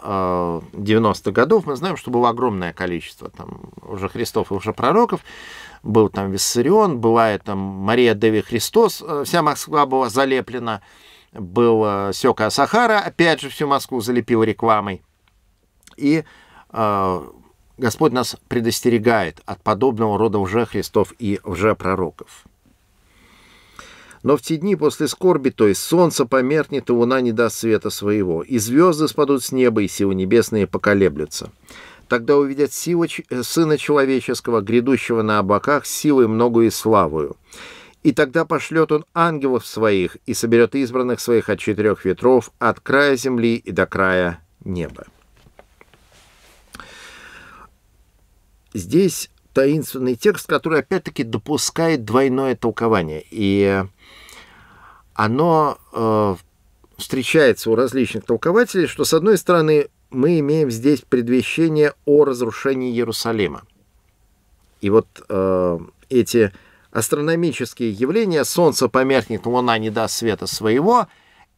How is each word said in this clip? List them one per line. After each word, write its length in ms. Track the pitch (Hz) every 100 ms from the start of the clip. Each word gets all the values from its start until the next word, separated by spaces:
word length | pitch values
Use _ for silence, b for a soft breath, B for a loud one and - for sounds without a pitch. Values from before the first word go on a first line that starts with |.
э, 600 | - 98 92 90 87 82 -
девяностых 640 | - 101 110 110 92 104
годов, 320 | 104 143 220 151
мы 100 | 127
знаем, 220 | 185 -
что 140 | -
было 180 | 120 120
огромное 420 | 117 123 98 87
количество 580 | 82 92 85 - - -
там 420 | - - - - -
лжехристов 680 | - 98 95 117 117 110 -
и 40 | 98
лжепророков. 640 | 104 - 127 202 240 185 B B B B B B
Был 240 | 113 110 101
там 240 | 101 98
Виссарион, 680 | 95 - 120 135 214 202 123
была 380 | 113 113 113 98
там 200 | - 98
Мария 540 | 98 95 98 120 120
Деви 280 | 104 113 107
Христос, 640 | - 117 - 214 214 - 165
э, 180 | 147 135
вся 160 | 170
Москва 440 | 151 143 - 151 139
была 240 | 131 120
залеплена, 720 | 120 135 131 - 123 117 104 b b b b b
был, 500 | - 90 104 117 110 107
э, 260 | 98 98
Сёка 340 | 92 131 113 107
Асахара, 520 | - 139 220 233 208
опять 420 | 170 - 170 143
же, 80 | 139
всю 180 | - 147
Москву 320 | 139 - 127
залепил 440 | 107 123 110 113
рекламой. 580 | 110 98 113 107 101 92 _ _ _ _ _ _ _ _ _ -
И, 280 | 131 156 151 b b b _
э, 500 | 110 107 101 95 90 67 - _ _ _ -
Господь 360 | 123 - 156
нас 240 | 127 120 - -
предостерегает 960 | 120 113 - 123 113 113 110 87 - -
от 160 | 95
подобного 560 | 107 101 131 110 110 101
рода 220 | 110 104
лжехристов 720 | 92 110 113 104 - 110 92 -
и 220 | 107 98
лжепророков. 1000 | 104 85 107 95 90 92 82 - - - _ _ _ _ _ B B B B B B B B B B B B B
«Но 160 | 123 147
в 40 |
те 140 | - 160
дни 220 | 196 170
после 320 | 147 - 147
скорби, 400 | - 185 160 127
то 180 | - 107
есть 140 | 92
солнце 440 | - 170 170 - 123
померкнет, 640 | 131 127 156 - 139 -
и 40 |
луна 260 | 120 120 131
не 140 | 123
даст 240 | 113 113 -
света 320 | 113 107 104
своего, 520 | - 101 107 92 82
и 160 | - 123
звёзды 520 | 104 139 180 151 151
спадут 340 | - 143 135
с 80 | -
неба, 300 | 131 123 110
и 80 | 98
силы 260 | - 98 95
небесные 500 | 95 117 - 110 92
поколеблются. 840 | 95 104 101 92 71 76 - - - B B B B -
Тогда 300 | 120 117 143
увидят 340 | 139 139 139
силы 380 | - 165 175 165
ч-, 160 | - -
э, 140 | 123
Сына 340 | 117 165 160 147
Человеческого, 840 | - 147 135 131 - 117 - 113
грядущего 600 | 98 120 123 127 - 117
на 160 | 107 107
облаках, 460 | 95 101 - 143 -
с 60 |
силой 360 | - 151 135 110
многою 400 | 113 120 117 113
и 40 |
славою. 640 | - 110 104 80 78 73 - B B B B B _
И 100 | 156
тогда 320 | 131 139 165 160
пошлёт 480 | 151 - 160 156
Он 100 | 151 -
ангелов 520 | 170 170 151 135 120 -
Своих, 500 | 110 110 98 87 - -
и 80 |
соберёт 400 | 110 117 117 117 139
избранных 440 | 120 127 123 113
Своих 300 | - 113 101
от 100 | 98
четырёх 460 | - 101 107 92 95
ветров, 460 | 87 120 127 - -
от 200 | 120 -
края 380 | - 139 143 131
земли 380 | 131 120 117 117
и 160 | -
до 140 | 90 92
края 520 | 92 95 92 87 82 _ _
неба». 420 | 101 90 78 - - _ _ _ _ _ _ _ _ _ _ _ _ _ _ _ _ B B B B B B B B B - _ _ _ _ _ _ _ _ _ _
Здесь 560 | 107 87 156 190 - - _ _
таинственный 640 | - 139 156 120 135 127 120
текст, 320 | 208 175 -
который, 320 | 147 165 156
опять-таки, 440 | - 185 - -
допускает 840 | 117 113 - 151 - - 165 147 104
двойное 500 | 123 135 127 135 120
толкование. 680 | 117 107 113 104 80 78 -
И 540 | 110 98 98 98 95 95 B B B B B B B B B B B _
оно, 640 | - 107 127 170 156 147 - _
э, 420 | - 110 107 104 90 _ _ _ _ _ -
встречается 720 | - 131 120 160 135 101 113
у 60 | 113
различных 500 | 127 131 113 107 -
толкователей, 640 | 117 165 208 247 190 147
что, 180 | - 135
с 80 |
одной 240 | 160 196 185
стороны, 520 | - 175 156 151 - _ _
мы 300 | 131 147 165
имеем 320 | 143 160 139
здесь 300 | 113 135 139
предвещение 920 | - 127 117 127 - - 165 151 147 - -
о 200 | 147 139
разрушении 640 | 120 113 - 139 131 127
Иерусалима. 720 | 117 117 110 117 113 87 67 - _ _ _ _ _ _ _ _ _ _ _
И 80 | 101
вот, 180 | 110 - - -
э, 500 | 98 95 92 90 85 87 _ -
эти 420 | 127 107 120 101 b b b b
астрономические 1000 | - - 147 151 165 170 127 120 - 113
явления, 520 | 98 131 208 208 156
солнце 460 | 123 - 165 - 123
померкнет, 560 | 131 131 135 - 107 117
луна 320 | 123 123 113
не 140 | 110
даст 240 | 110 110 -
света 320 | 113 95 95
своего, 600 | - 107 123 185 240 196 b b b b